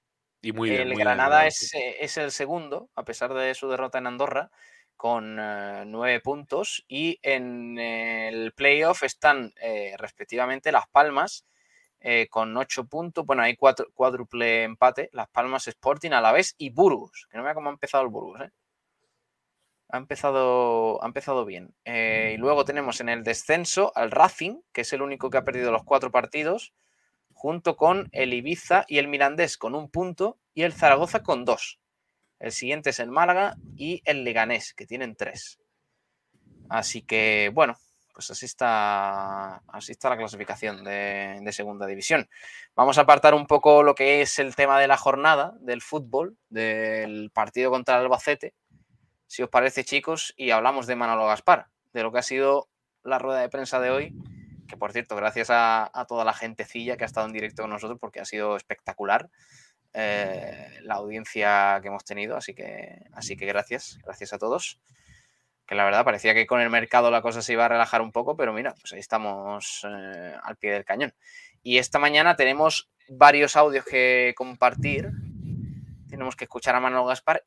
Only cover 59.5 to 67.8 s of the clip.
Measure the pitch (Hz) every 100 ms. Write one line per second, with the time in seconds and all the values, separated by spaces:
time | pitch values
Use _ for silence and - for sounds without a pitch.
59.5 | - _ _ _ 110 110 104 101 95 98
60.5 | 69 69 67 107 104 104 107 110 113 104
61.5 | 101 101 98 98 101 - 101 107 123 -
62.5 | - - - - - - - - 98 98
63.5 | 101 104 123 - - - 95 101 101 107
64.5 | 147 - - _ _ _ - _ _ _
65.5 | _ - 101 101 101 127 104 113 110 113
66.5 | 123 117 117 110 123 120 117 117 117 110
67.5 | 117 117 117